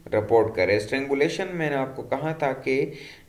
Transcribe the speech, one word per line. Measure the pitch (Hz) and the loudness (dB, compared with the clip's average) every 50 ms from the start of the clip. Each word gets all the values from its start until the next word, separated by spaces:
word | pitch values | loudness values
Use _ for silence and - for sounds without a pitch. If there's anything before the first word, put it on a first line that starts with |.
| - - 107 | -8 -2 0
report | 107 101 - 113 113 107 104 - | 0 2 4 4 4 4 4 2
करें। | 92 90 92 101 107 | 2 2 4 4 2
Strangulation | 104 - 135 135 139 139 139 139 147 165 165 - 190 185 | 2 0 -2 -2 0 0 2 2 2 2 2 -2 -4 -4
मैंने | 180 170 156 147 143 | -4 -2 -2 0 0
आपको | 135 127 120 - - 120 | 0 -2 -4 -6 -10 -8
कहा | - 135 135 151 156 160 | -6 -4 -4 -2 -4 -4
था | - 147 135 131 | -2 -2 -2 -2
कि | - - 139 131 139 156 - - - - - - - - | -2 -2 0 0 0 0 -2 -4 -10 -16 -18 -20 -20 -18